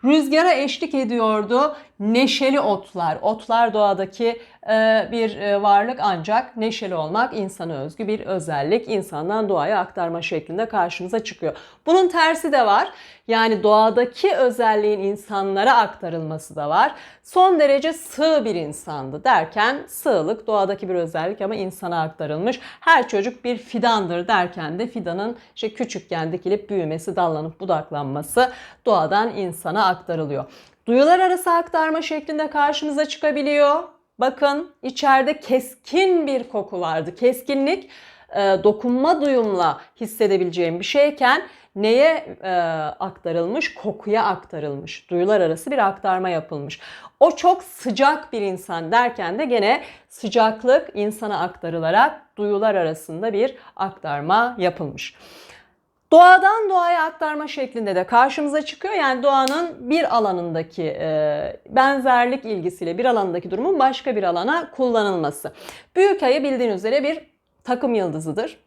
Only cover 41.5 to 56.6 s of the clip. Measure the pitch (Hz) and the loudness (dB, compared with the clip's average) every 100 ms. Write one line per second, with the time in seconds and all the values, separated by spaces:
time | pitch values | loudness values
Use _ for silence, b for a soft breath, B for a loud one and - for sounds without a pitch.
41.5 | B B - 214 233 302 320 - - 190 | B B -4 2 4 4 2 -6 -12 -4
42.5 | 180 170 160 151 - 190 185 170 170 170 | -2 0 -2 -6 -6 -10 -8 -6 -4 -2
43.5 | 254 - - 214 214 202 214 214 185 - | -4 -6 -6 -8 -8 -2 0 0 -2 -6
44.5 | 165 147 139 160 - _ 175 185 214 170 | -10 -8 -8 -12 -16 _ -2 2 4 2
45.5 | 160 - 269 196 190 196 185 180 170 160 | 0 -4 0 0 0 -2 -2 -2 -4 -6
46.5 | 151 143 - B B B _ 311 339 349 | -10 -10 -14 B B B _ 4 6 2
47.5 | 381 - - 294 208 277 302 - 233 202 | 2 -2 -10 -6 2 2 2 -4 -6 -4
48.5 | 185 - 170 165 226 247 - 175 202 294 | -6 -8 -8 0 2 2 -2 -6 -4 0
49.5 | 240 202 262 B B B - 220 233 220 | 2 2 0 B B B -12 -2 2 2
50.5 | 220 247 277 - - 208 214 214 196 180 | 2 2 2 2 -4 -4 -4 -6 -4 -4
51.5 | - 165 165 160 190 269 208 _ - 208 | -6 -8 -4 0 4 4 2 _ -6 -2
52.5 | 202 220 196 165 160 - 165 220 196 254 | 0 2 2 0 -4 -10 -6 -4 0 -2
53.5 | - B - 190 190 156 143 156 185 - | -4 B -8 -8 -8 -8 -6 0 2 2
54.5 | 220 180 175 151 - - B B B B | 0 -2 -2 -10 -10 -14 B B B B
55.5 | B B _ _ _ _ 320 349 370 381 | B B _ _ _ _ 8 10 10 6
56.5 | 440 | 2